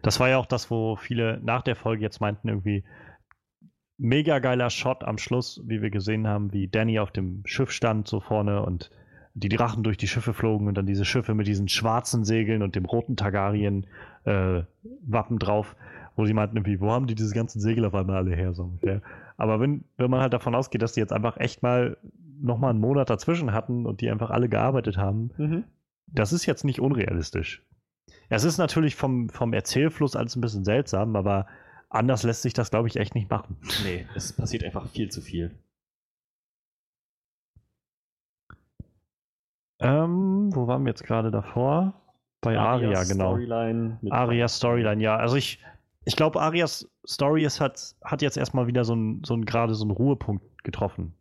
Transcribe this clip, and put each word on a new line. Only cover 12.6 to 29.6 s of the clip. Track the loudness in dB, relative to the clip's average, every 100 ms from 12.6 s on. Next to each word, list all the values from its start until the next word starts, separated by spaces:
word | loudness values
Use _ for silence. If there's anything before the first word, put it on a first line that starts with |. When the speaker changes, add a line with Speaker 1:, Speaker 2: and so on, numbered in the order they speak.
Speaker 1:
und | 0 -2
dem | 0
roten | -2 -2 -2
Targaryen, | 0 0 0 2 0 0 -4 -16 -20 -8 0
äh, | 2 2 0 -2 _ -20 -14 -2
Wappen | -2 0 -2
drauf, | 2 0 0 -10 -20 -20 -10 0
wo | 2
sie |
meinten | 2 0 0
irgendwie, | -2 0
„Wo | 2
haben | 0 0
die | -2
diese | -2
ganzen | 0 -2 -2
Segel | 0 2 2
auf | 0
einmal | 0 0
alle | 0 0
her?“ | -2
So | -4
ungefähr. | -6 -4 -2 -2 -6 -20 -20 -4
Aber | 0 2
wenn, | 2 -2 -6 -2
wenn | 0
man | 2
halt | 2
davon | 0 0 0
ausgeht, | 0 -2
dass | -2
die | 0
jetzt | 0
einfach | 0 -2 -2
echt | -4 0
mal | 0 2 0 -4 -16 -20 -20 -6
noch | -2 0
mal | 2
einen | 2
Monat | 2 2 2
dazwischen | 0 0 0 0
hatten | -2 -2 -2 -2
und | -2
die | -2
einfach | 0 0
alle | 2 2
gearbeitet | 2 2 2 0 0
haben, | 0 0 -4 -2
Speaker 2:
Mhm. | -2 -2 -6 _ _ _ -6
Speaker 1:
das | -2 0
ist | 0 0
jetzt | 0 0
nicht | 0
unrealistisch. | 0 2 0 0 -2 -4 -6 -10 _ _ _ _ _ -20 _
Es | 2
ist | 2 2
natürlich | 2 2 2 2
vom, | 0 0 -2
vom | -2 -2
Erzählfluss | 0